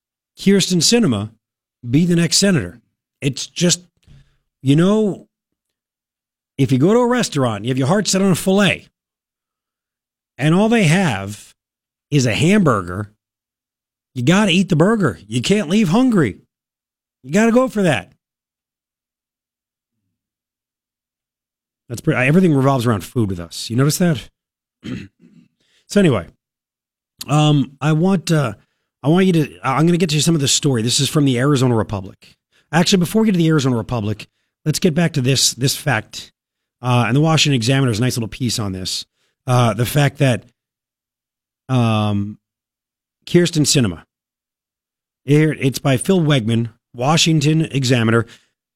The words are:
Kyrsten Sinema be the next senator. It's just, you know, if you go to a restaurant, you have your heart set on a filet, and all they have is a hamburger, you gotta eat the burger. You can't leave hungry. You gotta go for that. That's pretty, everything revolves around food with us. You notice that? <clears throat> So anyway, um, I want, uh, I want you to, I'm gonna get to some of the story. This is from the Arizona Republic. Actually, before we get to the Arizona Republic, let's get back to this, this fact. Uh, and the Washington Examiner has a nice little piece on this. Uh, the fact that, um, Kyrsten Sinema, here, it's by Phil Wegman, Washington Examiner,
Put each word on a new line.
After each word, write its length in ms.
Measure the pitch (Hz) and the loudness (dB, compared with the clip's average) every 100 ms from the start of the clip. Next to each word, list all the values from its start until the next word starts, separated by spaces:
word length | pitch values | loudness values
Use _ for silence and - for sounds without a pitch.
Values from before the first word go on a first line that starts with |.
| _ _ _ _ | _ _ _ _
Kyrsten 440 | 190 196 - 180 | 0 2 2 0
Sinema 500 | - 233 190 104 107 - _ _ _ _ 120 | 2 2 2 -2 -6 -12 _ _ _ _ -2
be 180 | 135 175 | 0 2
the 100 | 170 | 0
next 220 | 170 - | 0 0
senator. 420 | 196 170 90 - _ _ _ _ | 2 0 -2 -10 _ _ _ _
It's 240 | 139 127 - | -8 -6 -10
just, 360 | - 175 165 - _ _ - _ _ _ _ | -2 -2 -2 -6 _ _ -20 _ _ _ _
you 140 | 131 143 | 0 2
know, 520 | 180 214 214 156 - _ _ _ _ _ _ _ _ _ _ _ _ - | 4 2 0 -4 -12 _ _ _ _ _ _ _ _ _ _ _ _ -4
if 140 | 139 | 0
you 60 | 127 | 2
go 160 | 165 | 2
to 60 | 226 | 2
a 80 | 240 | 2
restaurant, 580 | 247 190 147 123 104 110 | 0 -2 -2 -4 -4 -6
you 40 | |
have 80 | 131 | -4
your 100 | 131 | 0
heart 200 | 202 185 | 0 0
set 140 | 185 | 0
on 100 | 196 | 0
a 40 | 170 | 0
filet, 520 | 190 196 190 87 - _ _ _ _ _ _ _ _ _ _ _ _ _ _ - | 0 0 0 -2 -8 _ _ _ _ _ _ _ _ _ _ _ _ _ _ -4
and 180 | 147 175 | 0 2
all 140 | 220 | 2
they 160 | 233 170 | 2 2
have 680 | 175 180 98 98 107 - _ _ _ _ _ _ | 2 0 -2 -6 -12 -18 _ _ _ _ _ _
is 160 | 143 123 | 0 0
a 80 | |
hamburger, 800 | 98 156 208 160 107 87 90 104 _ _ _ _ _ _ _ _ _ _ 127 | 0 2 2 2 0 -2 -8 -10 _ _ _ _ _ _ _ _ _ _ -4
you 80 | |
gotta 280 | 123 185 214 | 0 2 2
eat 180 | 170 196 | 2 0
the 80 | 151 | 2
burger. 420 | 180 226 156 - 101 | 2 2 -2 -4 -6
You 140 | 120 | -6
can't 280 | - 202 156 | 0 -2 0
leave 200 | 208 190 | 0 2
hungry. 500 | 208 262 214 120 - _ _ _ _ _ _ _ _ | 2 2 2 0 -2 _ _ _ _ _ _ _ _
You 80 | 127 | -4
gotta 180 | 180 226 | 0 2
go 160 | 233 262 | 2 0
for 140 | 208 | 0
that. 300 | 185 117 85 _ _ _ _ _ _ _ _ _ _ _ _ _ _ _ _ _ _ 110 101 _ _ _ _ _ _ _ _ _ _ _ _ _ _ _ _ _ _ | 0 0 -4 _ _ _ _ _ _ _ _ _ _ _ _ _ _ _ _ _ _ _ _ _ _ _ _ _ _ _ _ _ _ _ _ _ _ _ _ _ _
That's 140 | 117 | -6
pretty, 180 | - 120 127 | -2 0 2
everything 280 | 170 185 | 4 4
revolves 320 | 139 131 135 117 | 2 2 0 0
around 180 | 104 | -2
food 260 | - 123 104 | -4 -4 -2
with 100 | 90 | -4
us. 300 | 82 - - | -10 -14 -6
You 60 | 117 | -2
notice 220 | 143 - | 0 0
that? 320 | 175 147 - _ _ _ _ _ | 0 -2 -6 _ _ _ _ _
<clears throat> 260 | - - - _ _ _ _ _ _ _ _ | -12 -12 -14 _ _ _ _ _ _ _ _
So 80 | 202 | 2
anyway, 280 | 185 110 82 _ _ _ _ _ _ _ _ _ - | 2 2 -4 _ _ _ _ _ _ _ _ _ -4
um, 480 | 151 151 147 127 - | 0 2 2 0 -4
I 120 | 147 | -2
want, 380 | 156 - 190 - | 0 0 0 0
uh, 220 | 160 131 104 _ _ _ _ | -2 -2 -6 _ _ _ _
I 60 | 131 | 0
want 180 | 175 190 | 2 2
you 80 | |
to, 260 | 165 123 87 | 2 -2 -4
I'm 240 | 120 131 165 | -4 0 2
gonna 100 | 175 | 2
get 140 | 180 | 0
to 100 | 151 | 0
some 140 | 139 165 | 0 0
of 60 | |
the 60 | 139 | 0
story. 360 | - 151 123 | 0 0 -2
This 160 | 117 120 | -2 -2
is 100 | 135 | -2
from 160 | 160 139 | 0 0
the 140 | 120 | 0
Arizona 340 | 135 143 127 117 | 0 0 2 0
Republic. 600 | 98 101 95 - - _ _ _ _ | -2 -6 -10 -18 -20 _ _ _ _
Actually, 280 | - - 190 | -2 2 2
before 240 | 170 220 | 0 0
we 20 | 220 | 0
get 60 | |
to 80 | 180 | 2
the 80 | 160 | 2
Arizona 280 | 156 131 120 | 2 0 -2
Republic, 520 | 104 123 104 107 - _ _ _ 156 | -4 -4 -4 -6 -10 _ _ _ -6
let's 120 | 147 | -2
get 160 | 185 | -2
back 200 | 151 165 | 0 -2
to 80 | 147 | 0
this, 320 | 123 131 - | 0 0 -2
this 220 | - 135 - | -2 -4 -4
fact. 560 | 151 113 - - - _ _ _ _ _ | -4 -4 -6 -16 -20 _ _ _ _ _
Uh, 260 | 123 123 110 | -2 0 2
and 80 | 135 | 2
the 60 | |
Washington 340 | 160 156 151 135 | 2 2 0 0
Examiner 340 | 110 139 135 | 0 0 0
has 80 | 104 | 0
a 60 | |
nice 140 | 127 120 | -2 -2
little 100 | 110 | -8
piece 320 | - 123 101 | -6 -6 -4
on 120 | 104 | -6
this. 360 | 92 92 - - _ _ _ - | -6 -8 -10 -12 _ _ _ -2
Uh, 260 | 123 120 | 0 0
the 100 | 104 120 | 0 -2
fact 320 | 147 143 - | 0 -2 0
that, 260 | 135 110 - _ _ _ _ _ _ _ _ _ _ _ - | 0 0 -6 _ _ _ _ _ _ _ _ _ _ _ -4
um, 680 | 127 117 110 107 101 101 104 _ _ _ _ _ _ _ _ - | 0 0 0 0 -2 -4 -10 _ _ _ _ _ _ _ _ -2
Kyrsten 380 | 175 175 156 143 | 0 0 -2 -2
Sinema, 380 | - 107 80 - _ _ _ _ _ _ _ _ _ _ _ - | 0 -2 -4 -14 _ _ _ _ _ _ _ _ _ _ _ 0
here, 280 | 147 156 139 | 2 2 0
it's 200 | 135 - | -2 -2
by 180 | 143 131 | -2 0
Phil 220 | - 190 | 0 0
Wegman, 520 | 151 143 107 117 117 - _ | 2 0 0 -2 -2 -8 _
Washington 680 | 117 127 160 170 160 143 160 | -6 -2 0 2 0 2 0
Examiner, 640 | 160 139 123 127 113 117 110 - _ _ _ | -2 -2 0 0 2 0 -2 -10 _ _ _